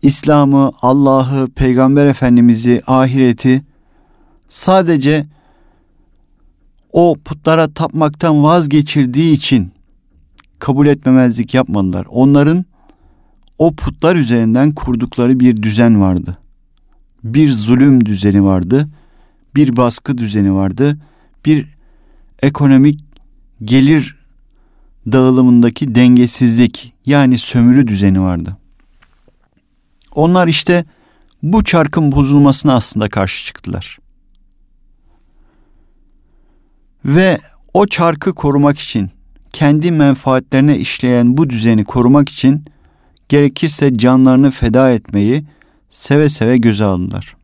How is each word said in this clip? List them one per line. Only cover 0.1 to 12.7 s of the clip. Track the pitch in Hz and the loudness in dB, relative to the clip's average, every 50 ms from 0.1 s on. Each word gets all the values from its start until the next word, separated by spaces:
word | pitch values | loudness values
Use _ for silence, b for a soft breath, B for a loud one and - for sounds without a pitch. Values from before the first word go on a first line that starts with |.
| 143 - - 147 151 147 143 139 139 139 139 131 - _ | -2 -2 -2 0 2 2 2 2 2 0 0 0 -2 _
Allah'ı, | - 123 131 143 139 135 135 135 131 123 139 135 131 127 | -2 0 0 2 2 2 2 0 0 -2 -2 -4 -4 -6
Peygamber | 127 - 131 127 127 123 131 131 139 147 143 | _ -2 -2 0 2 2 2 2 2 2 2
Efendimiz'i, | 143 131 - 139 123 120 120 120 120 117 110 117 120 123 120 - | 2 0 0 0 0 2 4 4 4 2 2 0 0 -2 -2 0
ahireti | - 131 131 131 127 127 135 131 123 117 107 - 127 127 135 143 _ _ _ _ _ _ _ _ _ _ _ _ _ _ _ _ _ | -2 0 0 0 0 0 0 0 0 0 0 0 0 0 0 -2 _ _ _ _ _ _ _ _ _ _ _ _ _ _ _ _ _
sadece | - - - - 185 190 185 165 165 147 131 143 151 156 147 - _ _ _ _ _ _ _ _ _ _ _ _ _ _ _ _ _ _ _ _ _ _ _ _ _ _ _ _ _ _ _ _ | -14 -8 -2 0 0 2 2 0 -2 0 0 0 -2 -2 -4 -8 _ _ _ _ _ _ _ _ _ _ _ _ _ _ _ _ _ _ _ _ _ _ _ _ _ _ _ _ _ _ _ _
o | - 165 170 175 160 - _ | 0 2 2 2 0 -2 _
putlara | - 156 147 _ 160 160 165 160 151 151 | -14 -14 -6 _ 0 0 2 0 -2 -2
tapmaktan | - 160 - - 160 156 147 147 - - 165 151 147 143 | -8 -8 -6 -4 -2 -2 -2 -2 -2 -2 0 2 2 2
vazgeçirdiği | 151 165 180 160 143 143 151 147 151 - 151 139 123 123 139 165 165 156 | 2 2 2 0 0 0 0 0 0 -2 -2 -2 0 0 -2 0 2 0
için | 143 - - 143 120 92 87 _ _ _ _ _ _ _ _ _ _ _ _ _ _ - _ _ _ | 0 0 -2 -2 -2 -2 -4 _ _ _ _ _ _ _ _ _ _ _ _ _ _ -20 _ _ _
kabul | - - 135 135 143 | -6 -6 -2 0 2
etmemezlik | 147 143 147 - 131 131 131 127 123 117 120 117 120 - | 0 0 0 0 0 2 2 2 0 -2 -4 -6 -2 -2
yapmadılar. | 127 127 - - 104 95 92 92 92 95 - | -2 -2 -2 -4 -4 -4 -4 -4 -6 -10 -6
Onların | - 120 131 139 143 143 143 151 165 180 180 _ | -2 0 2 2 4 2 2 2 0 -2 -4 _